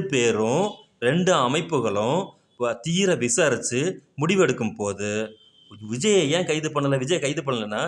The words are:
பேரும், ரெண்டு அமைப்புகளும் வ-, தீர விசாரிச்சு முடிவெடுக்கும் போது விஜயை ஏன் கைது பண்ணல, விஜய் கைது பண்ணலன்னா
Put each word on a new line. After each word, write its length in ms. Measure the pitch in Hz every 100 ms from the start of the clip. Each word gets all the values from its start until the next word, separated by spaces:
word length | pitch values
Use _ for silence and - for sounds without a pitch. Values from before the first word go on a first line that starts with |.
| 185
பேரும், 600 | 135 117 104 110 143 208 - _ -
ரெண்டு 320 | 120 160 185 170
அமைப்புகளும் 840 | 123 156 165 151 113 101 110 165 196 - _ -
வ-, 200 | 120 113
தீர 360 | 160 175 196 156
விசாரிச்சு 640 | 120 147 156 117 - 123 165 185 - -
முடிவெடுக்கும் 580 | 160 196 160 123 110 -
போது 340 | 101 95 104 104 110 110 _ _ - 104 107
விஜயை 340 | 120 208 202 147
ஏன் 160 | 165 170
கைது 240 | 156 151
பண்ணல, 280 | 143 143 139
விஜய் 220 | 131 170
கைது 220 | 143 151
பண்ணலன்னா 400 | 139 120 104 107